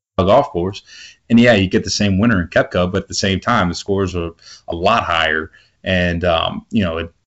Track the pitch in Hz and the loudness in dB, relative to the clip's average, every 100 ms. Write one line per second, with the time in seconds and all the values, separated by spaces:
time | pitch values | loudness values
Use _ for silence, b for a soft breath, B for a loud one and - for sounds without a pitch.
0 | - - 92 127 139 87 92 104 B B | -2 -2 2 2 2 -2 -4 -6 B B
1 | B B - 117 120 104 95 107 - - | B B 2 4 6 4 2 0 -2 -2
2 | 104 92 120 95 82 127 135 92 90 95 | 0 2 2 0 0 -2 0 -2 -2 -2
3 | - - 98 92 - 117 90 82 - 98 | -6 -4 -2 -2 0 0 0 -4 -4 -2
4 | 92 87 85 - B B - 85 95 113 | -2 -4 -8 -12 B B -12 -2 0 0
5 | 85 82 80 78 78 b b b 92 92 | 0 0 0 -2 -6 b b b -4 -2
6 | 90 85 87 82 87 - - 113 87 82 | 0 0 0 0 -2 -6 -4 -2 -2 -4
7 | 82 _ | -10 _